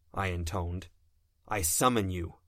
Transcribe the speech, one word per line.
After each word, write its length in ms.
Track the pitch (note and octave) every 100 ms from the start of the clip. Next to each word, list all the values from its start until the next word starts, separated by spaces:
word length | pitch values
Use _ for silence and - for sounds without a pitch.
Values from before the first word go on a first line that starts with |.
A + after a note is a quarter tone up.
| _
I 140 | G2 F#2+
intoned. 640 | F2 E2+ G2 F2 F2+ - _ _ _ _ _ -
"I 140 | G#2+
summon 480 | - - B2+ A#2 F#2+
you." 280 | F2+ E2+ -